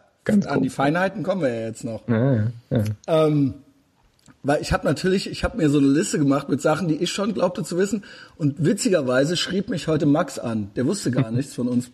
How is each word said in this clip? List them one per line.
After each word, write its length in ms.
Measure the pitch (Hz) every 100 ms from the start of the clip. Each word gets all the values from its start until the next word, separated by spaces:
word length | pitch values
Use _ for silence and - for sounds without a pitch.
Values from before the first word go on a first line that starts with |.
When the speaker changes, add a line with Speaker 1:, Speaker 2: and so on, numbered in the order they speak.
| _ _
Speaker 1:
ganz 220 | - 208 -
Speaker 2:
An 160 | 143
die 80 | 254
Speaker 1:
grob. 60 | -
Speaker 2:
Feinheiten 460 | 139 170 190 196
kommen 180 | 151 190
wir 120 | 143
ja 140 | 117 113
jetzt 160 | 110
noch. 240 | 117 110 -
Speaker 1:
Ja, 260 | 113 135 120
ja, 120 | 110 117 -
ja. 140 | 131 107 104 -
Speaker 2:
Ähm, 480 | 160 156 147 135 - - _ _ _ _ _ - _ 131
weil 140 | 147
ich 100 | -
hab 120 | 185
natürlich, 440 | - 143 185 190 -
ich 140 | -
hab 120 | 180 -
mir 120 | 151
so 100 | 147
eine 80 | 139
Liste 320 | 139 - 202
gemacht 300 | 139 139 -
mit 120 | 139
Sachen, 260 | 160 151 180
die 80 | 151
ich 100 | 170
schon 220 | - 117
glaubte 300 | 110 180 196
zu 140 | - 170
wissen. 240 | 196 208 - - - -
Und 260 | 147 135
witzigerweise 760 | 151 208 - 180 127 127 147 175
schrieb 320 | - 185 196
mich 180 | 170 -
heute 180 | 156 156
Max 320 | 147 180 -
an. 320 | - 113 104 -
Der 100 | 127
wusste 240 | 202 151
gar 220 | 127 120
Speaker 1:
<laughs> 0 |
Speaker 2:
nichts 240 | 120 139 -
von 120 | 123
uns, 240 | 123 123